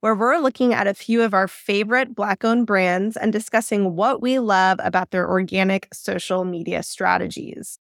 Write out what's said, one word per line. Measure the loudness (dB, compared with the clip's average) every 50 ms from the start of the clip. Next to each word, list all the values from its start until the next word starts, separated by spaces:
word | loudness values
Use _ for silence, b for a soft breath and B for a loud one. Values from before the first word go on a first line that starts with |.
where | 2 0 0
we're | 2 2 2 2 2
looking | 2 0 0 2 2 2 2
at | 2 0 0
a | -2
few | -4 -2 0 2 2 2
of | 2 2
our | 2 0 0
favorite | -4 -12 -6 -2 0 0 0 0 0 0 0 -2 -4
Black-owned | -6 -2 -2 -2 0 0 2 2 2 2 2
brands | 2 2 4 2 2 2 0 -2 -4 -2
and | -2 -2 -2
discussing | -2 -4 0 -2 -2 0 0 0 0 0 0 0
what | 0 0 0 0 0
we | 0 0 0 0
love | 2 2 4 4 4 4 2 2 0
about | -2 0 0 -2 0
their | -2 -2 -2 0
organic | 0 0 0 0 0 0 2 2 2 0 -4 _ -20
social | -12 -6 -6 -6 -6 -4 -2 -2 -2 -2
media | -2 -4 -6 -6 -4 -4 -4 -4
strategies. | -6 -8 -2 0 2 2 2 0 -4 -8 -10 -12 -12 -12 -14 -14 -16 -16 -18 _